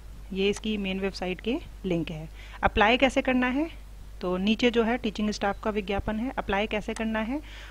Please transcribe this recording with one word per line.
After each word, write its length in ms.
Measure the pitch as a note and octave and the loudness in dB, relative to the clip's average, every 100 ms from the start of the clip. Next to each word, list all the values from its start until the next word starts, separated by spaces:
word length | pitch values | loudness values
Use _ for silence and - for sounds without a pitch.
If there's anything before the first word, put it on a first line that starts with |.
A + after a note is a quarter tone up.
| - - - | -12 -14 -8
ये 180 | F#3+ G3 | 0 2
इसकी 260 | G#3 A3 G#3+ | 2 0 -2
मेन 240 | G3 F#3+ | 0 -2
वेबसाइट 400 | F#3+ F#3 F#3 F#3 | -2 -2 -4 -2
के 160 | - C#4+ - - | -2 -2 -4 -6
link 260 | F#3+ E3+ D#3 | 0 0 0
है। 180 | D#3+ D#3+ - - - | -6 -8 -12 -14 0
Apply 340 | - - G#3 B3 | 0 4 6 6
कैसे 260 | C4+ C4+ | 6 4
करना 240 | C4 B3+ B3+ | 2 2 2
है? 400 | B3+ D#4+ - - - - - | 0 -2 -4 -16 -16 -14 -6
तो 160 | F3+ F3+ | -2 0
नीचे 340 | G3 A3 B3 | 2 4 4
जो 120 | A#3 | 4
है 140 | A3 A#3+ | 2 2
teaching 340 | A3+ G#3 G#3+ | 0 0 -2
staff 320 | G3+ G3+ G3 | 2 0 0
का 80 | A3+ | -2
विज्ञापन 460 | G#3 F#3+ G3+ G#3 A3 | -2 -2 -2 0 -2
है। 160 | B3 B3 | -2 -4
apply 280 | F#3+ G3 G#3+ | 0 0 0
कैसे 280 | G#3+ - | -2 -4
करना 240 | A3 A3 A3 | -4 -2 -2
है? 240 | A3 C#4 - - - | -2 -4 -6 -14 -14